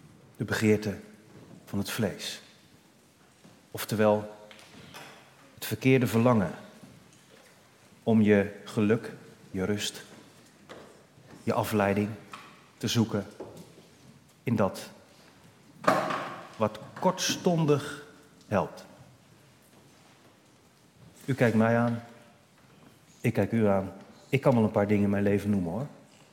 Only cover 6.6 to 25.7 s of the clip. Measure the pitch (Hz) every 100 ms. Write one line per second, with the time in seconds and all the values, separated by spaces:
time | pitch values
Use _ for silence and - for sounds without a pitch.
6.6 | - - - - - - - - - -
7.6 | _ _ - - - 110 104 104 98 -
8.6 | - - 104 120 - - - - - 98
9.6 | 92 101 - - - - - - - _
10.6 | - - - - - - - - - 117
11.6 | 107 107 101 101 104 110 - - - -
12.6 | - _ 110 120 107 104 - - - -
13.6 | - - - - - - _ _ - 107
14.6 | 95 - - - - - - - - -
15.6 | - - - 90 76 - - - - -
16.6 | 107 - - - 185 175 - - 185 165
17.6 | 151 143 - - - - - - - 98
18.6 | 80 - - - - - _ - - _
19.6 | _ - - - - - - _ _ _
20.6 | _ _ _ _ - - - 131 120 110
21.6 | 113 117 120 117 - - - _ _ _
22.6 | - - - - _ - 127 113 98 117
23.6 | 107 98 92 - - - - - 123 120
24.6 | 107 107 101 104 101 101 101 101 101 101
25.6 | 85